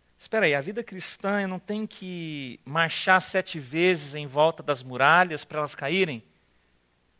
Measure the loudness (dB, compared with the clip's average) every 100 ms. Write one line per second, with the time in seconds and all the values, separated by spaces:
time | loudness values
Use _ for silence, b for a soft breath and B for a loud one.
0 | _ _ -4 0 2 2 -2 -8 -10 -10
1 | -12 -6 -2 -2 -2 -6 -8 -8 -8 -12
2 | -12 -10 -10 -10 -10 -14 -4 0 0 0
3 | 4 4 4 -4 -4 -8 -6 0 2 2
4 | -4 -12 -4 4 4 2 -4 -4 -4 4
5 | 6 6 4 0 -8 -8 -6 -6 -4 0
6 | 0 -4 -14 _ _ _ _ _ _ _
7 | _